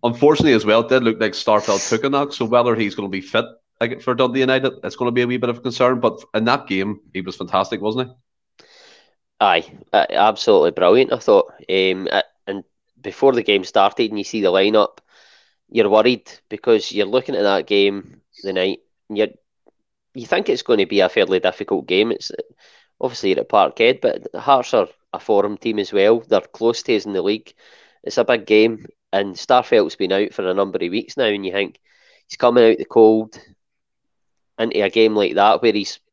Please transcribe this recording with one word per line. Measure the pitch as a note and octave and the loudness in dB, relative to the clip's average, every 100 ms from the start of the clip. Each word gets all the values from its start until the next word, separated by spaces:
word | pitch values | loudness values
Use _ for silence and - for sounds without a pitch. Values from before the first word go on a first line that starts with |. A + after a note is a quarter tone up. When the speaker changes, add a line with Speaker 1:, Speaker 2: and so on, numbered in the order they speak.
Speaker 1:
unfortunately | A#2+ A#2 D3 D3+ E3 | -2 2 2 4 4
as | A#2 | 2
well, | G#2+ A2 | 4 2
it | A#2 | 2
did | B2+ | 0
look | A#2 A2 | 0 -2
like | A2 | -4
Starfelt | - - G#2+ G#2 G2 - | -4 0 0 0 -4 -2
took | A2+ | -4
a | C3+ | -2
knock, | C#3 C#3+ | -2 -4
so | - | -6
whether | A2+ A#2+ A#2+ A2+ | 0 2 2 0
he's | G#2 | -4
gonna | G2 G2+ | -6 -8
be | F#2+ | -8
fit, | - A#2 A#2 - _ _ | -4 -6 -6 -12 _ _
like, | A#2 B2 | -8 -6
for | - | -6
Dundee | B2 B2+ C3 | -2 -2 0
United, | C3 C3 C3 - | 0 0 -2 -6
it's | - - | -14 -6
gonna | B2 | -4
be | A#2+ | -2
a | B2 | -2
wee | B2 | -2
bit | A#2+ | -4
of | A#2+ | -6
a | |
concern, | C3 A#2+ B2+ B2+ | -8 0 0 2
but | A#2 - - | -2 -4 -8
in | A2 A2+ | -4 -2
that | C#3 - | -2 -2
game, | F#2+ G2 G2+ _ | -4 -4 -8 _
he | F#2+ | -12
was | F#2 - | -12 -12
fantastic, | F2 F#2+ G2 A2+ | -6 -4 -4 -4
wasn't | G#2 A#2+ B2+ | -6 -6 -8
he? | - _ _ _ _ _ _ - _ _ _ _ _ | -12 _ _ _ _ _ _ -20 _ _ _ _ _
Speaker 2:
Aye, | G#2 E2+ - - - | 0 0 -4 -20 -2
a-, | G#2+ - | 0 0
absolutely | - G#2+ G#2 - G2 D#2+ | 2 0 0 2 4 2
brilliant, | - F2+ A2+ C3 | 2 2 4 2
I | B2 | -2
thought. | - G2+ - - - | 2 2 2 -8 -4
Um, | F#2+ F#2+ F#2 F2+ | 0 0 -2 -2
a-, | G2+ - _ - | -4 -4 _ -12
and | G2 - _ _ _ | -12 -12 _ _ _
before | G#2 - C#3 | -16 0 2
the | A#2+ | 2
game | G#2+ G2+ | 0 0
started | F#2 G#2+ G2 - A2+ | 0 0 0 0 -4
and | G#2 | -4
you | |
see | G2 A2+ | -8 -2
the | G2 | 0
lineup, | F#2 G2+ G#2+ G#2 - _ _ _ _ _ _ _ | 2 2 2 0 -4 _ _ _ _ _ _ _
you're | A#2 G2+ | -2 2
worried | G#2+ A2+ A#2+ - - _ | 4 2 0 -8 -20 _
because | G#2+ - A2 - | -8 0 0 0
you're | G2+ G2 | -4 -2
looking | B2 B2+ B2 | -2 -2 -2
at | |
that | G2+ G2 - | 0 -2 0
game | G2+ G2+ G2+ F2+ - _ _ | 2 2 0 -12 -20 _ _
the | F#2+ | -6
night, | F#2 F#2 - _ _ _ | -2 -2 -4 _ _ _
and | G#2 | -4
you're, | G#2+ - _ _ _ _ _ _ _ | -4 -4 _ _ _ _ _ _ _
you | C3 | -18
think | A#2 F3+ G3+ | -4 -4 -2
it's | - | -4
gonna | - A2+ F#2+ | 0 0 0
be | G2+ | 0
a | F#2 | 0
fairly | - F#2 F#2 | 0 0 0
difficult | F#2 - - G2 C#2 | -2 -6 -6 -6 -2
game. | F#2 A2 | 0 0
It's | G#2 - - - _ _ _ _ _ | -4 -8 -12 -14 _ _ _ _ _
obviously | C3 B2 G2+ F#2 | -10 -4 -2 -2
at | - | 0
Parkhead, | G#2+ E2 - A2+ - | 2 2 2 0 2
but | A#2+ - - - | -2 -4 -10 -10
Hearts | - C3+ B2 | 0 0 2
are | A#2+ F2+ _ _ | 0 -2 _ _
a | F#2 | -14
forum | - G#2 G2+ G2+ | 0 0 0 -4
team | A#2 G#2+ | -6 -4
as | F#2+ | -2
well. | G2+ G2+ A#2 | 2 2 2
They're | A2+ G2+ | 2 -2
close | - - A2+ A#2 | -2 -2 -2 -2
to | - G#2+ | -2 -4
us | |
in | G#2 | -2
the | F#2+ | -4
league. | F2+ G#2+ - _ _ _ _ _ | -2 -4 -8 _ _ _ _ _
It's | - - | -6 -2
a | |
big | A#2 A#2+ G2+ | 0 -2 2
game. | G#2+ A2+ A2+ - _ _ | 4 4 0 -14 _ _
And | G2 G2+ | -4 -4
Starfelt's | F2+ - B2 A#2+ A#2 D#2+ - | -10 0 0 2 0 0 -4
been | F#2 | -2
out | F#2+ G#2+ | -2 -2
for | - F#2 | -4 -4
a | |
number | F#2 G2 - | -2 -4 -4
of | F2 | -6
weeks | G2+ - - | -6 -8 -4
now, | A2+ | -2
and | G2+ F#2+ | -2 -6
you | |
think | F#2+ G2+ - _ _ _ _ _ | -4 -6 -8 _ _ _ _ _
he's | - | -2
coming | B2 A#2+ A2+ | 2 4 4
out | A2 | 4
the | |
cold | - - A2 A2 A2 - _ _ _ _ _ _ _ _ _ _ _ - | 0 6 6 6 -2 -14 _ _ _ _ _ _ _ _ _ _ _ -6
into | A2+ - | -4 -2
a | G2 | -2
game | A2 A2 | 2 2
like | G#2+ G2+ | 2 0
that | G2 G2+ G2+ | 2 2 4
where | A#2+ | 2
he's | G#2 G2 - _ | 0 -6 -12 _